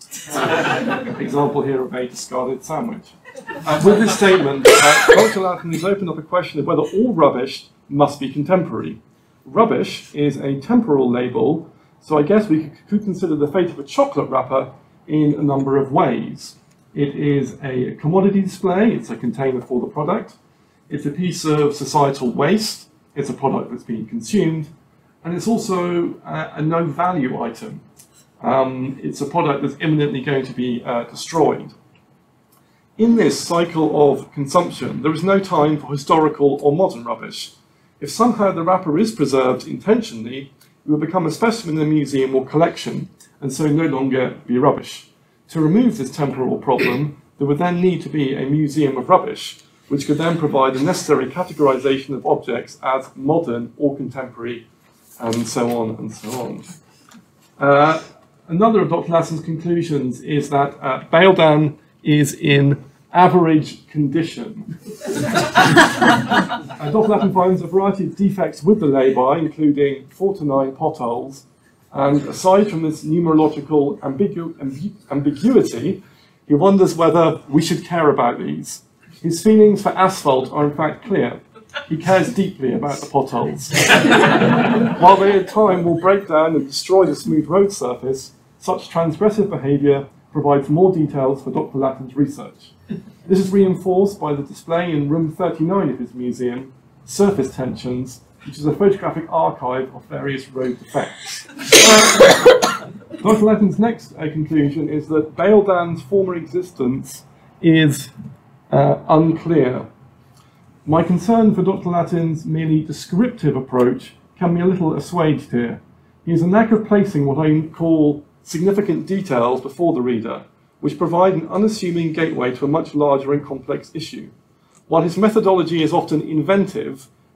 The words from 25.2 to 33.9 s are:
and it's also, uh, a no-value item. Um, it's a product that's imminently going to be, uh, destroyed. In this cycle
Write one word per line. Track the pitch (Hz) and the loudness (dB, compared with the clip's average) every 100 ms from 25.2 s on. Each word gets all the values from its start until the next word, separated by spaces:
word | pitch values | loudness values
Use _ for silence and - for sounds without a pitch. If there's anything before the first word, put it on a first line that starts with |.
and | 165 | -8
it's | 175 214 | -6 -2
also, | 226 - 185 175 175 170 - | -2 -2 -4 -2 -2 -4 -8
uh, | - 156 156 | -12 -10 -10
a | - | -4
no-value | 156 165 165 143 180 175 123 113 | -2 0 -2 -2 -2 -2 -4 -6
item. | 113 113 110 - _ _ _ _ _ _ | -8 -10 -16 -16 _ _ _ _ _ _
Um, | - 131 131 131 131 - | -2 0 0 -4 -8 -8
it's | 151 - | -10 -8
a | 139 | -4
product | 170 156 - | -2 -2 -2
that's | 143 - | -4 -4
imminently | 165 151 143 127 | -2 0 0 -4
going | 127 135 | -4 -4
to | 123 | -4
be, | - 123 117 | -6 -4 -4
uh, | - 120 | -6 -6
destroyed. | 117 - - 160 135 - - - _ _ _ _ _ _ _ _ _ _ _ - | -8 -14 -6 0 2 0 -8 -20 _ _ _ _ _ _ _ _ _ _ _ -2
In | 226 233 | 2 4
this | 156 - | 2 0
cycle | - 170 170 160 147 | -2 -2 0 0 0